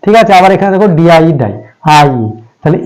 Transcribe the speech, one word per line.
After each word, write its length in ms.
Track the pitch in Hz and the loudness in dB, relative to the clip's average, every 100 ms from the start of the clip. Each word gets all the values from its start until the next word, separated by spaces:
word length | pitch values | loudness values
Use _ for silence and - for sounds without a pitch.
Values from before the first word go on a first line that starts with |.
ঠিক 120 | - 220 | 0 0
আছে, 160 | 185 | 2
আবার 180 | 190 190 | 2 2
এখানে 200 | 190 196 | 0 -2
দেখো 160 | 190 208 | -2 0
ডিআই 460 | 156 170 165 160 | 0 2 2 2
ডাই, 200 | 147 113 98 - _ - 151 | -2 -4 -8 -18 _ 0 2
আই। 120 | 143 127 110 107 - _ | 2 -2 -8 -10 -20 _
তাহলে 160 | 156 170 | -4 -4